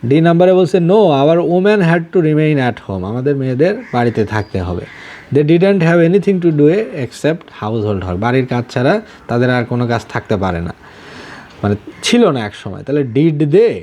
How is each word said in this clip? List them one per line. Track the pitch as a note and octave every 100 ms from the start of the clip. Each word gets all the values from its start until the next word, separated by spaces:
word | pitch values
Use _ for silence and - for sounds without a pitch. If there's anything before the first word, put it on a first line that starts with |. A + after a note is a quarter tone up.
| A#2+
ডি | C#3+
নাম্বারে | E3 E3+ F3+
বলছে, | F#3 F3+ F#3+
"No, | E3+ G#3 G3 C#3
our | C#3+ E3+ D#3
women | F3 F#3+ G#3+ E3+
had | E3+ E3
to | F#3+ D#3
remain | D3+ D#3 D3 B2
at | A#2 -
home।" | G2 F#2
আমাদের | A#2 C3+ C#3+
মেয়েদের | C3 B2+ E3 G#3 A#3+
বাড়িতে | - A#2+ A#2 G#2
থাকতে | A2 G2+ G2 F2+
হবে। | F2+ - - - - -
"They | C3+ D3
didn't | E3+ F#3+ G3 E3
have | E3+ E3+
anything | G3 G3 F#3+ E3+
to | D3+
do | D3 F#3 A#3 G3 B2
except | - C#3+ E3 - -
household | G#2+ A2+ G#2+ G2+ F#2
work।" | F2+
বাড়ির | A2+ B2+ B2+
কাজ | B2 A#2+
ছাড়া | - B2+ G#3+ - - -
তাদের | A#2+ B2
আর | B2+ A#2
কোনো | A#2+ A#2+
কাজ | A#2+ -
থাকতে | B2 - G#2
পারে | F#2+ E2+
না, | E2+ - - - - - - - - -
মানে | G2+ G#2 - -
ছিল | - A#3+ A3+
না | C3+ G#2+
এক | -
সময়। | - F#2+
তাহলে | G2+ D3 C3+ A2+
did | E3 D3 D3+ E3
they? | A3+ G#2